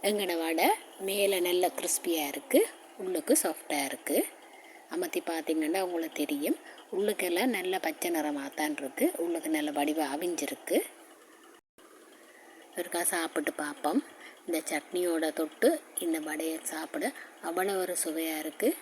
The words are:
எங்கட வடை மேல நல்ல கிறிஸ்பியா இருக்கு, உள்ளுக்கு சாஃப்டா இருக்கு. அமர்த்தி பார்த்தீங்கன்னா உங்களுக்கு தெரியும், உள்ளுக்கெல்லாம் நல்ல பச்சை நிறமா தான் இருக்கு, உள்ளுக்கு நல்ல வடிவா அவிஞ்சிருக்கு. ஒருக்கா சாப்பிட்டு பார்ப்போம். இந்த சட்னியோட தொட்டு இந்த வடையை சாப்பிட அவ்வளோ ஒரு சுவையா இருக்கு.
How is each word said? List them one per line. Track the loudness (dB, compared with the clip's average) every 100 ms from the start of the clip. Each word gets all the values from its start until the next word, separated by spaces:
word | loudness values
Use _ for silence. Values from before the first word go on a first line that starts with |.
| 2
எங்கட | 2 0 0
வடை | 0 4 4 4 -2 -6 -2
மேல | 2 4 4 2
நல்ல | 4 2 2
கிறிஸ்பியா | -2 -2 0 0 0
இருக்கு, | -6 4 6 6 0 -20 -8
உள்ளுக்கு | -2 -2 4 4
சாஃப்டா | 4 -2 -2 -2 -2
இருக்கு. | -4 0 2 2 -6 -20 -20 -20 -20 -6
அமர்த்தி | -4 -2 -2 -2
பார்த்தீங்கன்னா | -4 0 0 2 0 0
உங்களுக்கு | -2 -2 -2
தெரியும், | -2 0 0 -2 -4 -20 -6 0
உள்ளுக்கெல்லாம் | 0 0 0 2 2 2
நல்ல | 0 0 -2
பச்சை | -2 -2 0
நிறமா | 0 -2 -6 -2
தான் | -2 -2
இருக்கு, | -6 2 2 2
உள்ளுக்கு | -2 -2 0 0
நல்ல | 0 0
வடிவா | 0 2 0
அவிஞ்சிருக்கு. | 0 -2 -2 -4 -6 2 2 2 -10 -20 -20 -20 -20 -20 -20 _ _ -20 -20 -20 -20 -20 -20 -20 -20 -14 -8
ஒருக்கா | -4 -2 0
சாப்பிட்டு | 0 0 -2 -2 -2
பார்ப்போம். | -6 -2 0 0 -2 -16 -20 -14 -4
இந்த | -4 -2
சட்னியோட | -4 -4 -2 0 2 0 -2
தொட்டு | -4 4 4 4 -4 -6
இந்த | -2 -2 -2
வடையை | -4 -2 -4 -6
சாப்பிட | -6 -6 -4 -4 -4 -16 -10 -4
அவ்வளோ | 0 0 0
ஒரு | 0 -2
சுவையா | -2 -2 -2 -2
இருக்கு. | -6 2 2 2